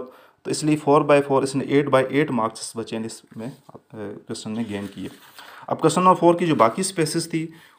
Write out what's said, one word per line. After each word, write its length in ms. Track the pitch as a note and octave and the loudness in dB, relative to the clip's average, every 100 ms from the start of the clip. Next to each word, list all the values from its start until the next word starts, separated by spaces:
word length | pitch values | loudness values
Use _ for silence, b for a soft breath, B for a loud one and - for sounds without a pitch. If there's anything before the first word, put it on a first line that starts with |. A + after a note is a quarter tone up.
| - B B B | 0 B B B
तो 60 | - | -8
इसलिए 260 | - D3+ D3+ | -4 0 0
फ़ोर 260 | C#3+ D3 | 4 4
by 180 | D3 C#3+ | 6 4
फ़ोर 240 | C#3 C3+ | 4 0
इसने 200 | C#3 C#3 | 0 -4
एट 240 | A#2+ C#3 C#3+ | 0 0 2
by 160 | C3 | 2
एट 260 | C3 C#3 D3+ | 2 0 0
मार्क्स 300 | B2 A2 - | 0 -2 -4
इस 200 | - A#2 | -12 -10
बच्चे 180 | A2 A2+ | -8 -8
ने 80 | A2+ | -8
इसमें, 460 | - - - A#2 | -12 -18 -14 -14
अ, 260 | D3 - - _ | -14 -20 -20 _
क्वेश्चन 560 | A2 G2+ A2 - A#2+ A2 | -14 -12 -14 -14 -12 -8
में 180 | A2 A2 | -8 -6
गेन 180 | G2+ G2+ | -8 -10
किए। 240 | - F2+ - B B B B B | -12 -14 -14 B B B B B
अब 120 | - | 0
क्वेश्चन 200 | D#3+ F3 | 0 4
नंबर 140 | F#3 | 4
फ़ोर 220 | F3 E3+ E3+ | 6 6 4
की 100 | F3 | 2
जो 80 | |
बाकी 280 | C3+ A2+ - | 4 4 2
स्पेसेस 440 | F#3 - D#3 E3+ E3 | -4 -2 -2 -2 -4
थी 260 | E3 E3 B B | -6 -6 B B